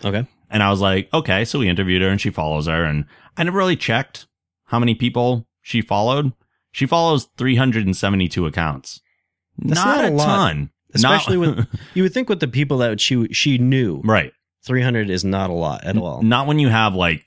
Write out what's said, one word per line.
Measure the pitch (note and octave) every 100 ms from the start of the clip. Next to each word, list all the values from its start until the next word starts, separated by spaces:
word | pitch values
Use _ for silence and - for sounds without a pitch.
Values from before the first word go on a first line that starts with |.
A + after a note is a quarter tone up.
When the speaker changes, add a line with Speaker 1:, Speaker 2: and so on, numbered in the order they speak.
Speaker 1:
Okay. | G2+ G2+ B2+ _ _
Speaker 2:
And | G#2+
I | G2+
was | G2
like, | G2 F#2+ G2
"Okay, | D#3+ D3 F#2+ A#2+
so | D3
we | G#2
interviewed | F2 F#2+ F2+
her | F#2+
and | G2
she | G#2
follows | - D#2 D#2 D#2
her." | E2
And | E2 D2 D2 - - -
I |
never | E3+ F#3+
really | F#3 D#3
checked | - A2+ - - - _ _ _ _
how | A#2
many | A#2+
people | A2 A#2+ B2 A#2+ B2 - _
she | - A#2+
followed. | G#2 G2+ A2+ C#3 C#3+ - _ _ _
She | - C3+
follows | E3+ E3 D3 - -
three | C3 A#2+
hundred | C3 A2+ F#2+
and | F#2
seventy-two | G2 G2 F2+ - E2
accounts. | D2 E2 C2+ - - _ _ _ _ _ -
Speaker 1:
That's | - D#3+
Speaker 2:
Not | G3+ D4
Speaker 1:
not |
Speaker 2:
a | G3+
Speaker 1:
a |
lot. | D3 D3
Speaker 2:
ton. | G3 C#3 D2+ - _ _
Speaker 1:
Especially | - B2+ D3+ - F#3
Speaker 2:
Not | E3 -
<laughs> |
Speaker 1:
with, | A2+ - -
you | F3+
would | F#3
think | B3 B3
with | F#3
the | C#3
people | B2 C#3+ C3
that | A#2+ G#2+
she, | - B2+ A2+
she | - D3 B2
knew. | B2 C3+ A2+ C#2+
Speaker 2:
Right. | A2 G#2+ C#2 - _ _ -
Speaker 1:
Three | B2+
hundred | B2+ A#2 G2+
is | F#2
not | F#2+ F#2+ F#2+
a |
lot | E2+ D#2+ C2 F2
at | G#2
Speaker 2:
N-, |
Speaker 1:
all. | F2+ C2
Speaker 2:
not | A2+ B2 C#3
when | D3+
you | C3+
have, | A2+ A2
like, | F#2 F2 D#2+